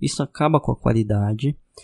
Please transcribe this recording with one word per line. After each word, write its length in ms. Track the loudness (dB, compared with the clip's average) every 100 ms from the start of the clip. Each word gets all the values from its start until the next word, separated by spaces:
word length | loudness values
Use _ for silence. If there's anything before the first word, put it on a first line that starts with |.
Isso 220 | -4 -4
acaba 380 | -6 -2 2 2
com 100 | 0
a 40 | -2
qualidade, 840 | 0 2 2 2 0 0 -2 -4 -10 -20